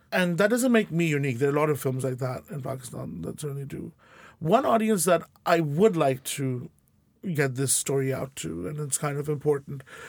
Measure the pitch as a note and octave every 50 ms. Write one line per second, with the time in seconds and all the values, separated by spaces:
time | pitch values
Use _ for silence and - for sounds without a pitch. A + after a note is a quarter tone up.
0 | _ - - F#3+ F#3 F3 E3+ E3 G3+ G3+ A#3 B3 A#3+ C4 A#3+ A3+ G#3 D#3+ D#3+ E3
1 | E3+ E3 D3 C#3+ C#3 C#3+ A#2+ A#2 C#3 C#3+ C#3+ D3 D3+ D3+ D3 C3 - C#3 B2+ C3
2 | B2+ C3+ C3 B2 C3+ B2+ B2+ - - - G#3 D3 B2+ - B2+ C3 - - - B2+
3 | C3 - - E3+ E3 - - - D3+ D3 C#3 C#3 C#3 C#3 - - - E3+ - _
4 | _ - - - - - - - D#3+ D#3 G3 B3 D4 C#4+ A#3+ A3+ A3 A3 A3 G3
5 | D#3 F#3+ F3 E3 - - _ _ - - F3 E3+ E3 D3 C#3+ D#3+ G3+ A3 F3 D#3+
6 | D3+ C#3 C3+ C3+ - - - - C#3 C3 B2+ B2 D#3+ - _ _ _ _ _ _
7 | _ _ _ _ - G3+ E3 C#3+ D3 C3+ A#2+ B2+ C#3 C3 - - - - C#3 C#3
8 | C3+ C3+ B2+ - - C3 - - - E3 E3 E3+ F3+ F3+ D3+ D3+ D3+ C#3 - -
9 | - D3 C#3+ C#3+ C#3+ D3 D3+ C#3 - D3 D3 C#3 C#3 - C#3 C3+ - - - -
10 | -